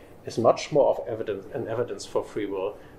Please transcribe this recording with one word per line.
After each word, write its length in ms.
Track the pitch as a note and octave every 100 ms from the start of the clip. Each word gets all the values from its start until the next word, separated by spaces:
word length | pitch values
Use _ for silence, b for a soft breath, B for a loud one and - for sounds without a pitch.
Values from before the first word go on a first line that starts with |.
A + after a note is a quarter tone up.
| B B
is 140 | - -
much 320 | A#2 - -
more 260 | D3 A#2 -
of 120 | -
evidence, 380 | A2 A2 F#2+ -
an 140 | B2 G#2
evidence 400 | A#2 A#2 G2+ -
for 160 | A2
free 240 | G2 A#2 G2
will 300 | F#2+ F#2+ B B